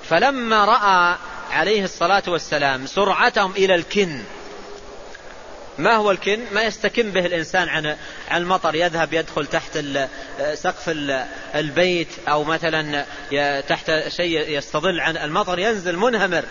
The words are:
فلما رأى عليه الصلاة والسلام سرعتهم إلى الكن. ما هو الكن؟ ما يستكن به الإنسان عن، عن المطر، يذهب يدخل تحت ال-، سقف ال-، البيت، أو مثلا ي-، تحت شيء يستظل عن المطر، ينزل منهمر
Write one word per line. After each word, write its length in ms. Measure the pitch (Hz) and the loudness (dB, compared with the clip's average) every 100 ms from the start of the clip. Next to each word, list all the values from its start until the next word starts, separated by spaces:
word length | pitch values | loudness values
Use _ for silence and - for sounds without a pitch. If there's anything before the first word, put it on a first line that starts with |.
| - | 2
فلما 560 | 165 247 269 233 220 202 | 4 4 2 2 4 6
رأى 500 | 247 202 185 175 175 - - - | 6 6 6 4 2 -6 -12 -4
عليه 320 | 139 170 214 | 0 2 2
الصلاة 400 | 190 - 170 196 185 | 0 0 2 4 2
والسلام 580 | 170 - 151 143 131 131 | -2 0 0 2 0 -2
سرعتهم 680 | - 202 170 240 226 190 | 0 2 4 4 4 0
إلى 240 | 196 190 180 | 2 4 4
الكن. 480 | 156 202 185 139 101 - - - - - - - - - - - - - - - | 2 0 0 -2 -10 -14 -14 -16 -16 -16 -16 -16 -16 -16 -16 -16 -16 -16 -16 -2
ما 180 | 175 226 | 2 4
هو 160 | 208 | 4
الكن؟ 280 | 190 190 214 233 | 2 0 -2 -2
ما 120 | 208 | 0
يستكن 480 | 226 202 208 233 220 | 0 0 -2 0 0
به 140 | 190 175 | 0 0
الإنسان 440 | 175 156 185 170 | -2 0 0 0
عن، 260 | 151 151 151 - - - | 0 -2 -4 -8 -14 -2
عن 100 | 165 | -2
المطر، 340 | 175 185 165 156 | 2 2 2 2
يذهب 380 | 175 165 156 | 2 2 0
يدخل 320 | 160 160 - 147 | 0 -2 -4 -2
تحت 240 | 165 - 160 | -2 -2 -6
ال-، 320 | 143 139 135 - - - 147 | -2 -2 -2 -6 -14 -4 -4
سقف 360 | 151 185 180 - | -2 -4 -4 -4
ال-، 360 | 160 143 135 120 - - 151 | -4 -2 -2 -4 -10 -6 -2
البيت، 520 | 156 139 180 175 160 - - | 0 2 2 2 -2 -6 0
أو 160 | 151 | 0
مثلا 600 | 147 160 160 156 151 147 135 - - | 2 0 0 0 -2 -4 -4 -10 -4
ي-، 300 | 139 143 139 | 0 0 0
تحت 300 | 139 165 - 156 147 | -2 -2 0 0 0
شيء 500 | - 175 160 151 147 | -2 0 0 0 -4
يستظل 420 | - 151 170 170 | -2 0 0 0
عن 180 | 143 160 | 0 -2
المطر، 420 | 151 175 196 180 | -2 0 0 0
ينزل 380 | 208 214 175 175 | 0 0 -2 0
منهمر 460 | 240 226 190 170 - | 2 2 2 0 -2